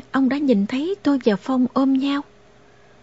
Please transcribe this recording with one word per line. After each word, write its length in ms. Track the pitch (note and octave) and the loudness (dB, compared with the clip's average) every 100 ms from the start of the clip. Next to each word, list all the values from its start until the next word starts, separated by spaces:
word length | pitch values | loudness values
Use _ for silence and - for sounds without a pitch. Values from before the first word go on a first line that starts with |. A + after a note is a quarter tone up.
| - | -4
ông 180 | C4+ C4 | 0 0
đã 80 | C#4 | 0
nhìn 300 | C#4+ G#3 G3+ | 2 2 0
thấy 280 | C4 E4 G4+ | -2 -4 -2
tôi 160 | C#4+ C#4 A#3 | 0 0 0
và 100 | F#3+ | -2
Phong 320 | - C4 B3 | -2 -2 0
ôm 200 | B3+ C4+ | 0 0
nhau? 280 | C4+ C#4 C#4+ - - - - - - - - | 0 0 -4 -8 -20 -20 -20 -20 -20 -20 -20